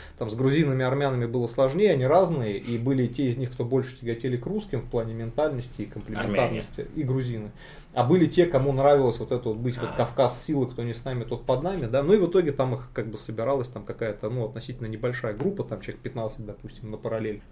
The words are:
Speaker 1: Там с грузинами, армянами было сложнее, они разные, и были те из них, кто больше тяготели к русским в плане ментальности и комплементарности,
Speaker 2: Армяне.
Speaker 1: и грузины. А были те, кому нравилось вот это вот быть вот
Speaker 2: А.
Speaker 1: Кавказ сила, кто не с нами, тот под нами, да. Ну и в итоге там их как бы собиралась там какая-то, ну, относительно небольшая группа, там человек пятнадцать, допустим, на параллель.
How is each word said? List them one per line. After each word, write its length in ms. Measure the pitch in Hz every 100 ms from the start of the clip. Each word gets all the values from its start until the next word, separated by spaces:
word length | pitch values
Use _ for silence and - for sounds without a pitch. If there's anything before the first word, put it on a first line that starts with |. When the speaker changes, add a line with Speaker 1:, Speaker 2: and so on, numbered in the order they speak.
| - -
Speaker 1:
Там 120 | 113
с 60 | 113
грузинами, 500 | 131 147 147 131 131
армянами 400 | 135 139 127 117
было 220 | 123 117
сложнее, 440 | - 135 156 208
они 140 | 143 127
разные, 520 | 170 180 156 110 98
и 200 | 107 117
были 300 | 123 131 117
те 200 | 131 135
из 100 | 120
них, 140 | 123
кто 140 | - 120
больше 340 | 131 120 -
тяготели 380 | 117 117 131 120
к 80 | 160
русским 360 | 208 208 123
в 80 | -
плане 240 | 120 113
ментальности 680 | 113 113 131 151 131 - -
и 40 | 104
комплементарности, 960 | - - 101 101 101 120 113 - -
Speaker 2:
Армяне. 140 | - 156
Speaker 1:
и 80 |
грузины. 480 | 131 131 123 113 104 - - - -
А 120 | 123 123
были 200 | 180 156
те, 200 | - 170
кому 260 | 131 139
нравилось 480 | 131 139 143 127 -
вот 140 | 110
это 160 | 120 117
вот 80 | 110
быть 200 | 123 120
вот 120 | 113
Speaker 2:
А. 60 | -
Speaker 1:
Кавказ 480 | 117 - 123 - -
сила, 200 | 143 123
кто 160 | -
не 120 | 117
с 100 | 113
нами, 220 | 139 123 113
тот 200 | 117 -
под 160 | 127
нами, 260 | 170 190 117
да. 140 | 127
Ну 120 | 143
и 40 | 214
в 120 | 175
итоге 240 | 190 160
там 200 | 139 127
их 160 | 120 -
как 180 | - 110
бы 60 | 107
собиралась 500 | - 110 117 139 123
там 160 | 110
какая-то, 460 | 107 - 113 101 110
ну, 160 | 123 110
относительно 420 | 117 123 123 113
небольшая 460 | 110 123 123 113
группа, 320 | 107 151 139 -
там 160 | 104
человек 200 | - -
пятнадцать, 440 | - 120 110 117 107
допустим, 440 | 101 - - 110
на 60 | 107
параллель. 460 | 113 113 110 104 -